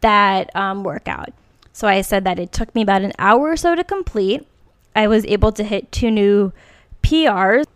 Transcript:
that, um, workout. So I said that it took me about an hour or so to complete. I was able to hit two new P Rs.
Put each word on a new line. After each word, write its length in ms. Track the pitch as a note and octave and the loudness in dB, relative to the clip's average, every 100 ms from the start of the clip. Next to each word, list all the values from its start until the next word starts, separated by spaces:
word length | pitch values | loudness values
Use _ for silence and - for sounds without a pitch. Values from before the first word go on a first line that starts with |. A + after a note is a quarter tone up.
that, 520 | A3+ G#3 G3+ F#3+ - - | 2 4 2 0 -4 -6
um, 280 | G3 G3 | -6 -6
workout. 460 | F#3+ D3 - C2 - - _ _ _ | -8 -10 -10 -12 -12 -18 _ _ _
So 160 | - G#3+ | -4 0
I 140 | F#3+ | 0
said 240 | F#3+ G3 F#3+ | 0 -2 -2
that 140 | F3+ | -4
it 120 | F3 | -6
took 240 | - A3+ A#3 | -6 -4 -2
me 60 | |
about 220 | G#3 G3 | 2 2
an 100 | G3 - | 0 -2
hour 340 | G3 A#3 D4+ | 2 4 2
or 40 | D#4+ | 0
so 180 | F4 | 0
to 100 | E4+ | 0
complete. 600 | F4+ G4 F4+ G#3+ F#3+ C4+ - _ _ _ _ G#3+ | -2 -6 -6 -4 -2 -2 -6 _ _ _ _ 0
I 120 | G#3+ | 2
was 180 | A3 - | 2 0
able 260 | - A3 | 0 0
to 100 | G#3 | -2
hit 280 | G#3 - - | -6 -6 -6
two 200 | - A#3 | -4 0
new 400 | G#3+ G3+ G3+ G3 - _ _ _ - | 2 2 2 0 -4 _ _ _ -6
P 240 | - D#4+ D4+ | -2 2 2
Rs. 400 | G3 F#3+ A#3+ D4+ | 2 2 2 0